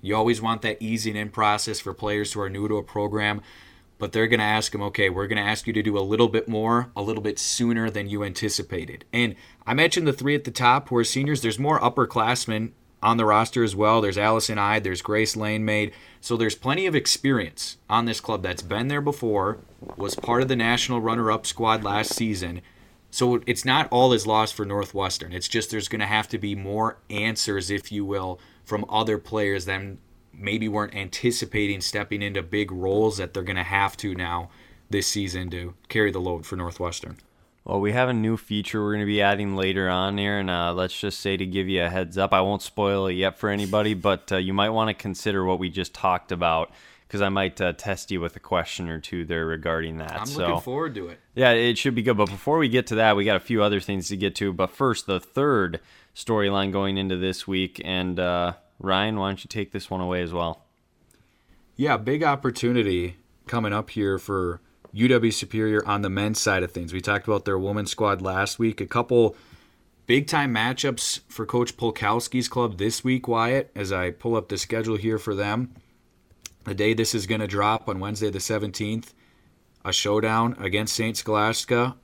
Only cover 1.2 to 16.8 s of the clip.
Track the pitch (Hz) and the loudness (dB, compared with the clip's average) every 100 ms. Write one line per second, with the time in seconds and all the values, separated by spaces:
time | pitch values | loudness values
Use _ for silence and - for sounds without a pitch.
1.2 | 104 107 107 104 - 104 - 92 107 104 | -6 0 2 2 -2 -6 -6 -6 -2 -2
2.2 | 104 104 98 98 104 107 98 107 104 107 | -2 -4 -6 -4 -2 -2 -2 -4 -2 0
3.2 | 104 104 - - - - _ _ 101 110 | 0 -2 -8 -20 -20 -20 _ _ -4 0
4.2 | 113 117 107 107 104 104 101 98 98 90 | 4 4 4 2 0 -4 -6 2 2 2
5.2 | 98 107 104 107 - 107 104 101 98 110 | -2 -2 0 -2 -2 0 2 0 0 4
6.2 | 117 110 110 107 110 117 123 - 101 113 | 4 4 0 -2 2 2 0 -6 -4 -2
7.2 | 104 101 - - 117 117 113 104 101 104 | -4 -4 -4 0 0 2 0 -4 -4 -4
8.2 | 101 87 113 - - 92 82 - - 117 | -4 -4 -4 -4 -4 -8 -8 -14 -6 0
9.2 | 120 92 - - - 127 170 180 156 135 | 0 -2 -20 -14 -4 2 4 4 0 0
10.2 | 135 147 143 123 123 131 135 120 113 135 | 0 -2 -2 2 4 4 2 2 2 0
11.2 | 139 143 117 104 143 156 120 123 117 - | 0 0 0 0 2 4 4 2 2 2
12.2 | 110 123 - 110 113 - _ _ 107 117 | 2 0 0 -2 -4 -8 _ _ 2 4
13.2 | 107 104 117 127 117 95 107 113 104 95 | 6 6 4 2 2 4 4 6 4 2
14.2 | 104 110 107 107 101 107 98 90 - 107 | 4 4 2 0 2 2 0 -4 0 2
15.2 | 110 110 107 107 107 107 104 - - - | 2 0 -2 0 0 0 0 -6 -20 -18
16.2 | - 117 113 - 127 156 | -4 0 0 0 -2 0